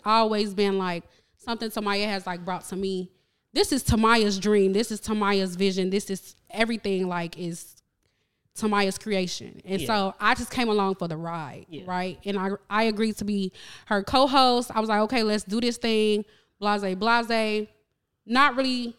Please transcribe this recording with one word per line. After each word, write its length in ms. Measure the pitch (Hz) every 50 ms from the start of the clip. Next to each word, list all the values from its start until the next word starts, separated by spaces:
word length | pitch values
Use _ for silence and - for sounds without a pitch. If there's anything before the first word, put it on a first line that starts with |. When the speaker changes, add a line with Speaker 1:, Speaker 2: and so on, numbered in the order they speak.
| -
Speaker 1:
always 500 | 208 220 226 226 220 214 208 214 208 190
been, 240 | 185 208 202 196 190
like, 260 | 190 180 175 175 - - _ _ _ _ _
something 320 | _ - - 233 226 233 220
Tamaya 380 | - 233 208 202 202 202 208
has, 200 | 214 202 190 185
like, 160 | 190 180 175 175
brought 200 | 180 185 175 - -
to 60 | 196
me. 340 | 185 196 196 190 185 185 - _ _ _ _ _ _ _ _ -
This 180 | 269 415 - 294
is 120 | 262 -
Tamaya's 540 | - 233 220 220 220 233 233 214 208 196 196
dream. 340 | 180 208 208 208 196 190 190
This 180 | 202 233 -
is 100 | 214 202
Tamaya's 560 | - 220 220 214 208 196 202 196 190 185 175
vision. 340 | 175 196 196 185 190 185 185
This 180 | 185 202 196 -
is 280 | 196 180 - - - _ _ _
everything, 560 | - 208 226 220 233 214 - 202 196 185 190
like, 320 | 180 175 175 170 165 - 156
is 380 | 175 170 170 170 - - - - _ _ _ _ _ _ _ _ _ _ _ _ _ _ _
Tamaya's 400 | - 220 214 202 202 202 190 190
creation. 640 | - - 220 208 190 185 170 - - - - - - -
And 140 | 180 190 190 147
Speaker 2:
Yeah. 40 |
Speaker 1:
so 280 | - 220 208 196 190 196 -
I 160 | 208 214 254
just 160 | 247 247 -
came 180 | - 254 240 226
along 240 | 208 208 196 190 190
for 120 | - 185 170
the 80 | 160 156
ride, 480 | 165 165 170 170 156 131 117 - - -
Speaker 2:
Yeah. 140 | 165 147 185
Speaker 1:
right? 320 | 185 180 180 180 185 170 - -
And 140 | 202 196 202
I, 120 | 185 196 196 - - -
I 140 | 202 208 226
agreed 320 | 226 220 202 220 220 208 -
to 60 | 214
be 260 | 202 208 202 190 185 - - - - - - -
her 160 | - 220 202 196
co-host. 680 | - - 262 269 269 254 277 262 254 247 240 247 - -
I 60 | 220
was 80 | 220 220
like, 120 | 214 208 214
"Okay, 200 | 214 262 247 220
let's 220 | 214 214 214 -
do 160 | - 202 233
this 160 | 240 240 240
thing, 480 | 240 - 233 220 220 214 214 208 208 208 - _ _ _ _ _ _
blase, 360 | 202 208 208 208 196 190 185
blase." 760 | 185 202 226 233 240 233 220 233 226 220 214 214 214 214 214 _ _ _ _ _ _ _ _ _ _ _
Not 320 | 208 226 262 285 294 262
really 400 | 254 269 262 254 247 240 233 233